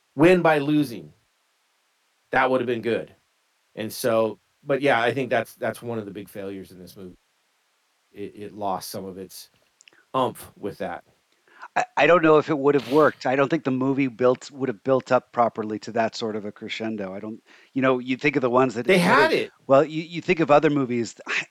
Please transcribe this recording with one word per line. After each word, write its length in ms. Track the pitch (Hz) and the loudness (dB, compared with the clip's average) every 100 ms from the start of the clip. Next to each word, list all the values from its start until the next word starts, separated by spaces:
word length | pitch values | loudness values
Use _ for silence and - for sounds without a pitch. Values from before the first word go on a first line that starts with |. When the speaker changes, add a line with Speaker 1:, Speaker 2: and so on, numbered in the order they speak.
| _ - | _ 2
Speaker 1:
Win 260 | 165 185 | 4 6
by 160 | 160 156 | 4 2
losing. 540 | 143 151 135 104 76 _ _ _ _ _ _ _ _ _ _ _ _ | 2 0 0 -6 -16 _ _ _ _ _ _ _ _ _ _ _ _
That 180 | 131 131 | 0 2
would 100 | 131 | 0
have 60 | 120 | 0
been 140 | 117 | -4
good. 340 | 117 104 - _ _ _ _ _ _ - | -2 -4 -4 _ _ _ _ _ _ -12
And 160 | 107 | -10
so, 480 | - 123 113 110 107 _ _ | -6 0 0 0 -4 _ _
but 180 | 143 139 | -4 -2
yeah, 200 | 139 117 | 2 2
I 120 | 117 | 0
think 160 | 120 123 | -2 -2
that's, 260 | 120 110 - | -2 -4 -6
that's 260 | 117 110 | -8 -8
one 160 | 120 113 | -8 -8
of 60 | 101 | -8
the 60 | |
big 180 | 95 98 | -12 -14
failures 420 | 107 98 98 90 | -12 -12 -12 -14
in 80 | 90 | -20
this 160 | 90 104 | -20 -18
movie. 180 | 92 90 _ _ _ _ _ _ _ _ _ | -20 -20 _ _ _ _ _ _ _ _ _
It, 220 | - 95 104 | -14 -14 -14
it 180 | 104 | -16
lost 360 | 104 101 92 - | -8 -6 -6 -8
some 160 | 107 95 | -12 -12
of 120 | 92 | -14
its 320 | 92 - - _ _ _ _ _ _ 131 | -16 -18 -20 _ _ _ _ _ _ -4
oomph 360 | 123 - - - | -4 -4 -16 -14
with 200 | 101 - | -12 -10
that. 240 | 92 85 - _ _ _ _ _ - - | -10 -10 -16 _ _ _ _ _ -8 -6
Speaker 2:
I, 100 | - - | -4 2
I 100 | 151 | 4
don't 140 | 175 | 6
know 140 | 160 156 | 6 4
if 120 | 139 | 4
it 80 | 151 | 0
would 180 | 139 143 | 2 2
have 160 | 117 | 2
worked. 340 | 143 143 - 139 | 4 4 2 -2
I 100 | 135 | 0
don't 140 | 135 | 0
think 140 | 165 | 0
the 80 | - | -2
movie 360 | 127 135 135 135 | -2 0 0 -2
built, 440 | 110 123 127 - | 2 2 2 -4
would 160 | 139 131 | -8 -6
have 140 | 107 | -6
built 280 | 131 131 - | -2 0 2
up 200 | 127 - | 0 0
properly 480 | - 117 - 107 107 | 0 0 -2 -6 -8
to 120 | - | -6
that 220 | 113 113 - | -4 -4 -4
sort 200 | 117 107 | -8 -8
of 100 | 104 | -10
a 60 | |
crescendo. 640 | - 107 - 110 110 95 | -14 -12 -10 -8 -6 -8
I 60 | 95 | -10
don't, 220 | 110 113 _ - _ | -12 -14 _ -20 _
you 80 | 135 | -2
know, 180 | 131 127 | 2 0
you 180 | 127 127 | -2 -2
think 180 | 147 143 | -2 0
of 60 | |
the 80 | 123 | 2
ones 260 | 123 131 110 | 2 2 0
that 100 | 120 | 0
Speaker 1:
They 120 | 185 | 2
Speaker 2:
had 220 | 175 254 | 4 4
Speaker 1:
had 100 | 320 | 4
Speaker 2:
it. 140 | 185 107 | 0 -4
Speaker 1:
it. 60 | - - | -10 2
Speaker 2:
Well, 160 | 135 151 | 4 4
you, 180 | 156 | -2
you 180 | 170 170 | -6 -6
think 180 | - - | -2 0
of 100 | 143 | 4
other 180 | 147 151 | 4 4
movies. 460 | 143 123 120 110 - - | 2 0 -2 -4 -8 -8
I, 180 | - - | -6 -6